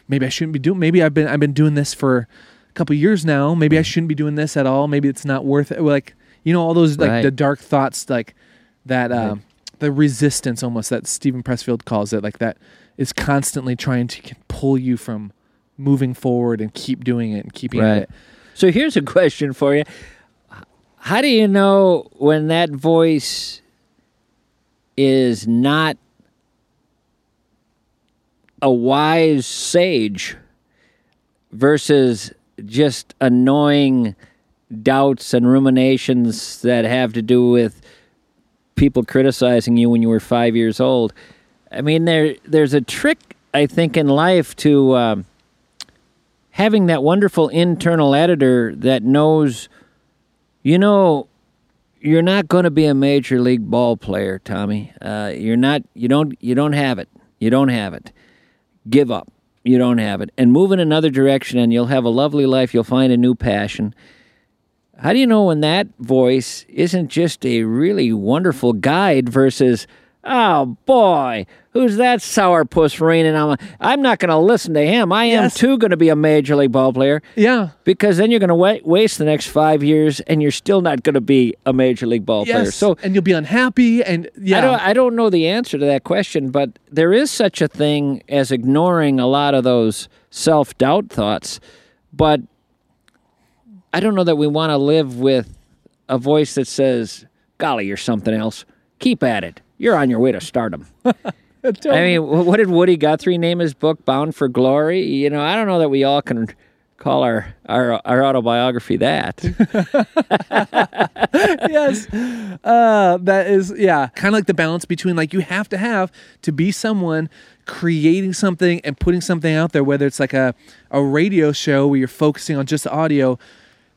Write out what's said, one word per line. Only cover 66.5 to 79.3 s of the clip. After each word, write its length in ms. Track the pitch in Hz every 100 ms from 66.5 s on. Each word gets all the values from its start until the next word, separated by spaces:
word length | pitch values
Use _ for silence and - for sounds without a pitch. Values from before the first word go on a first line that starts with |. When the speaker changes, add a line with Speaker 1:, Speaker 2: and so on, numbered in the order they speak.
| - -
Speaker 2:
isn't 400 | - 175 180 143
just 360 | 160 170 -
a 200 | 127 117
really 480 | 110 120 170 202 120
wonderful 600 | 107 101 147 185 131 123
guide 560 | 107 131 170 196 135 123
versus, 580 | 135 135 - 127 113 - _ _ _
"Oh 520 | - 254 214 151 127 151 -
boy, 600 | 254 196 156 127 110 92 - _
who's 260 | 240 247 208
that 200 | 247 233
sourpuss 840 | - 220 190 170 139 170 151 -
raining 360 | 160 165 160 156
on 140 | 151
my, 60 | 143 - -
I'm 240 | - 277
not 160 | 262 -
gonna 220 | 175 160
listen 340 | 185 240 170
to 100 | 151
him. 280 | 151 233 180
I 140 | 208 233
am 180 | 226
Speaker 1:
Yes. 100 | 196
Speaker 2:
too 240 | - 247 262
gonna 180 | 220 165
be 120 | 165
a 80 | 151
major 400 | 156 151 139 143
league 160 | 135
ball 200 | 131 131
player." 300 | 127 139 147 - -
Speaker 1:
Yeah. 320 | 220 247 175 -
Speaker 2:
Because 320 | - 190 208 175
then 160 | 220
you're 80 | 226
gonna 160 | 185 170
wa-, 220 | 190 220
waste 360 | 160 180 220 -
the 60 |
next 220 | 151